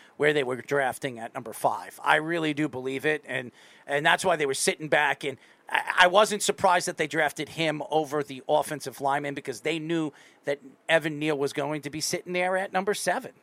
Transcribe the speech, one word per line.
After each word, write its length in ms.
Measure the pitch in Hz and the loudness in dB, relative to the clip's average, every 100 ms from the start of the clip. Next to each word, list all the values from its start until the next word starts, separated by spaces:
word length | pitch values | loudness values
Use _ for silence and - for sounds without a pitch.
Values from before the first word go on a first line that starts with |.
| - - | -16 0
where 140 | 147 | 2
they 120 | 147 | 2
were 140 | 123 123 | 0 -4
drafting 600 | - 143 131 - 139 117 | -2 0 0 -2 -8 -8
at 160 | 117 | -12
number 200 | 135 120 | -10 -12
five. 460 | - 131 107 - - | -2 0 0 -6 -4
I 140 | 143 151 | 4 4
really 360 | 156 170 156 | 2 0 0
do 140 | 147 151 | 0 -2
believe 360 | 123 131 135 | -2 -6 -2
it, 200 | 143 151 - | 0 0 -2
and, 260 | 131 123 - - - - | -8 -8 -14 -20 -18 -4
and 180 | 143 165 | 0 4
that's 180 | 180 | 4
why 120 | 190 165 | 4 2
they 100 | 143 | 2
were 80 | |
sitting 360 | 135 - 180 156 | 0 0 -2 0
back, 340 | 147 147 147 | 2 2 0
and 160 | 147 127 - _ - | -6 -8 -14 _ -4
I, 140 | - - - | -2 2 6
I 60 | 180 | 6
wasn't 360 | 190 208 202 | 6 4 2
surprised 440 | - - 190 180 180 | 0 2 4 4 2
that 100 | - | -4
they 100 | 156 | -2
drafted 420 | 165 151 - 143 | 0 -2 -2 -8
him 320 | - 160 151 143 | -2 -2 -2 0
over 320 | 156 147 151 | 0 0 -2
the 220 | 143 131 - | -4 -6 0
offensive 540 | 151 - 151 135 117 | 2 2 -6 -8 -4
lineman 320 | 139 143 143 | -2 0 -2
because 280 | 143 139 113 | -6 -8 -6
they 180 | 156 165 | -4 -4
knew 340 | 156 170 156 - - _ - | -2 -2 -2 -6 -20 _ -6
that 140 | 143 - - - | -6 -8 -10 2
Evan 300 | 165 156 147 | 2 2 -2
Neal 200 | 156 143 | -2 0
was 140 | 139 | 0
going 300 | 147 143 151 | -2 -4 -4
to 80 | 139 | -6
be 100 | 151 | -6
sitting 340 | - 175 - | -4 -4 -4
there 220 | 180 180 185 | -2 0 0
at 140 | 196 | -2
number 220 | 185 196 | -2 0
seven. 380 | 202 185 208 226 - | 0 0 -2 -4 -16